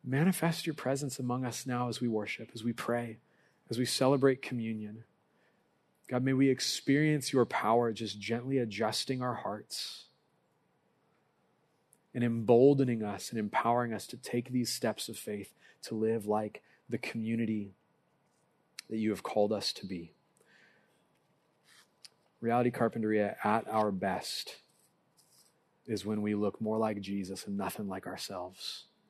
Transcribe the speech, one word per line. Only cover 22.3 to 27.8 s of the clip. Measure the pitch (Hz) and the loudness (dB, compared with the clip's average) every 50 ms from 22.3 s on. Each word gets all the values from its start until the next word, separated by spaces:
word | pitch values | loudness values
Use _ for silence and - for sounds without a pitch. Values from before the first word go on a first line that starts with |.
| _ _ | _ _
Reality | 117 117 117 123 123 123 | -2 2 2 4 2 2
Carpinteria | 123 - 120 110 - 117 110 107 107 107 104 101 - - - | 2 2 0 0 2 0 0 2 2 2 2 0 -2 -2 0
at | 104 107 113 113 | 2 2 2 0
our | - 110 110 107 104 | 0 0 2 2 2
best | 98 92 101 95 95 - - - - - - - - - _ _ _ _ _ _ _ _ _ _ _ _ _ _ _ _ _ _ _ _ _ _ _ _ _ | 0 0 -2 -2 -2 -2 -4 -6 -8 -8 -8 -10 -14 -18 _ _ _ _ _ _ _ _ _ _ _ _ _ _ _ _ _ _ _ _ _ _ _ _ _
is | - 110 98 101 | -6 -4 -4 -2
when | 107 107 107 | -4 -2 -2
we | 104 104 107 | 0 -2 0
look | 104 104 101 - - | 0 0 -2 -2 -2
more | 110 107 110 | -4 -2 0
like | 110 110 110 107 101 | 0 0 0 -2 -4
Jesus | 95 95 101 101 95 90 95 90 - | -6 -6 -6 -6 -6 -6 -8 -10 -8
and | 104 101 | -6 -4
nothing | 101 95 95 - - | -4 -4 -4 -6 -6